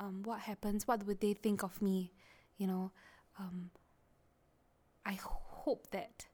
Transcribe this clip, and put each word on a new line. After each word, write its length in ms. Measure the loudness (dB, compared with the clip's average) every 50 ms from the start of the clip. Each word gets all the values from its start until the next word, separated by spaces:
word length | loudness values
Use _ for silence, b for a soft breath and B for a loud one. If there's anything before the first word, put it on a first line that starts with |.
Um, 240 | -8 -6 -6 -4 -4
what 160 | -4 -4 -4
happens? 480 | -4 -6 -6 -2 0 0 0 2 4 4
What 180 | 2 2 2
would 160 | 0 0 4
they 120 | 4 4 4
think 300 | 4 4 2 4 2 2
of 180 | -2 -2 0
me?" 300 | 2 4 4 4 2 -2 -6 B B B B B B B B -2
You 100 | 0 0
know, 240 | 0 0 -2 -4 -6 B B B B B B B -12 -10
um, 300 | -8 -6 -6 -6 -8 -10 -12 -18 _ _ _ _ _ _ _ _ _ _ _ _ _ _ _ _ _ _ _ _ _ _ _ _ -6
I 80 | -6 -6
hope 760 | -6 -4 -2 -2 -2 -2 -4 -10 -4 -2 0 0 0 -2 -6
that 340 | -6 -6 -6 -8 -10 -16 -18 -18